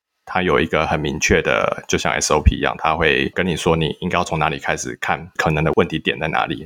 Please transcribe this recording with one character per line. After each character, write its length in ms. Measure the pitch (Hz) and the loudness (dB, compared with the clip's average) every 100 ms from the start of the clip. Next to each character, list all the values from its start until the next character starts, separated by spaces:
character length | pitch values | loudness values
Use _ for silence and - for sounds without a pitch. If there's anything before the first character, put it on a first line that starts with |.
| _ _ | _ _
它 160 | - - | -8 -2
有 200 | 92 69 | 2 2
一 60 | 80 | 2
个 200 | 80 78 | 0 0
很 140 | 80 | -2
明 180 | 73 71 | -2 -2
确 240 | - 87 | 2 2
的， 400 | 78 57 50 - - | 4 2 0 -2 -4
就 100 | 90 | -2
像 140 | - | 0
S 200 | 57 - | 0 2
O 80 | 76 | 2
P 180 | 71 - | 4 2
一 20 | |
样， 160 | 67 - | 0 0
它 160 | 80 | 0
会 340 | 78 80 65 67 | 2 2 2 0
跟 140 | - | -2
你 120 | 92 78 | -2 0
说 200 | - 82 | 2 2
你 200 | 78 - | 0 -2
应 80 | 90 | -2
该 100 | 87 | -2
要 40 | |
从 140 | 87 80 | -2 -2
哪 100 | 78 | -2
里 100 | 69 | -2
开 160 | - 78 | -4 -4
始 200 | 62 60 | -6 -8
看 320 | - 80 82 - | -4 -4 -6 -4
可 140 | - | 0
能 140 | 78 | 2
的 80 | 78 | 2
问 140 | 78 87 | 2 0
题 100 | 78 | -2
点 180 | - 58 | -2 -2
在 80 | 78 | -2
哪 180 | 73 - | -2 -2
里， 180 | - | -4